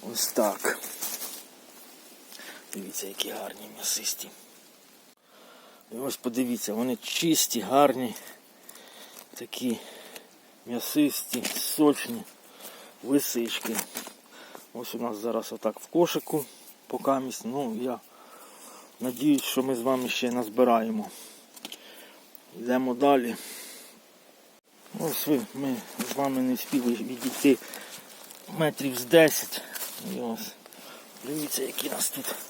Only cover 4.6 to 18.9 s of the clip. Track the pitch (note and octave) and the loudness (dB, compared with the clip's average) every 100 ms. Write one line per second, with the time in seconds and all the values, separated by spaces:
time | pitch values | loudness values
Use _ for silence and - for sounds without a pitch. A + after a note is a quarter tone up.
4.6 | - - - - - _ _ - - - | -20 -20 -20 -20 -20 _ _ -20 -20 -20
5.6 | - - - A3+ C3+ - B2 A#2 B2 A#2+ | -20 -20 -16 -8 -6 -4 -2 0 0 0
6.6 | - G2+ B2 A#2+ - - E3 D#3 - A#2 | -2 0 0 -2 -2 0 4 4 4 0
7.6 | F#2+ C3 C#3+ B2+ B2 G#2 - - - - | 4 8 8 6 -2 -6 -14 -20 -20 -20
8.6 | - - - - - - - - A#2+ - | -20 -20 -20 -20 -18 -18 -18 -14 -12 -4
9.6 | B2+ A#2 - - - - - - - - | 0 0 -4 -16 -16 -18 -20 -20 -20 -20
10.6 | - A#2+ - D3 D3 - - B2 G#2 - | -6 -6 0 4 4 2 -4 -4 -2 -4
11.6 | - - D3 C#3 - A2+ G3+ - - - | -4 6 6 6 0 -6 -8 -18 -20 -18
12.6 | - - - - A2+ C#3+ - B2 A#2 - | -18 -18 -20 -12 2 2 2 -2 -2 -4
13.6 | - A2 - - - - - - - - | -4 -4 -4 -8 -12 -16 -20 -20 -18 -18
14.6 | - A2+ A2 A#2 A#2+ G#2+ A2+ A2+ A2 A#2 | -16 -12 -10 -6 -4 -4 -2 -2 -4 -4
15.6 | A2 G#2 - D#3+ E3+ D#3+ - D#3 C#3 - | -4 -4 0 4 4 4 0 -2 -2 -12
16.6 | - - - B2+ C#3 C3+ C3 - A2+ C3+ | -20 -20 -8 -2 2 2 0 -6 -6 -4
17.6 | C3 A2 B2+ B2 - - - - - - | -2 -2 -4 -4 -10 -20 -20 -20 -20 -20
18.6 | - - - | -20 -20 -20